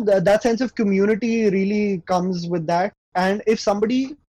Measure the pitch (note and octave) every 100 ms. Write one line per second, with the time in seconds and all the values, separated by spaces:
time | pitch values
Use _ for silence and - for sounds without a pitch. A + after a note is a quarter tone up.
0 | G#3 G3 F3+ G#3+ A#3+ A#3 A3+ - G#3 F#3+
1 | G3+ G#3+ A#3 A3+ G#3+ F#3+ G3 G#3 G#3 F#3+
2 | - F3+ F#3 F3+ E3+ F3 D#3 E3+ G3 -
3 | _ F3+ F#3+ G3+ - A3+ - G#3 G#3+ B3+
4 | C4+ D4+ _